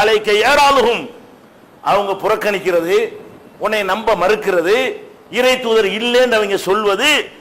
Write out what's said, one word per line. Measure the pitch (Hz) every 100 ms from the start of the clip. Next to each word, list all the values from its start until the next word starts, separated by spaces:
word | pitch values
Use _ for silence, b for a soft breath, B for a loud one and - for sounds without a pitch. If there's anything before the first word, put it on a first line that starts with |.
அலைக்க | 214 214 208
ஏராளுகும்", | 208 226 285 277 277 226 202 135 - - - - - - -
அவங்க | 143 196 202
புறக்கணிக்கிறது, | 190 190 214 202 196 160 175 165 202 233 - - - - -
உன்னை | 190 214
நம்ப | 196 208 220 190
மறுக்கிறது, | 180 214 196 180 165 233 254 - - - -
இறை | 196 254 254
தூதர் | 233 220 196
இல்லைன்னு | 202 240 240 247
அவங்க | 220 202 196
சொல்வது | 180 208 208 196 285 277 - -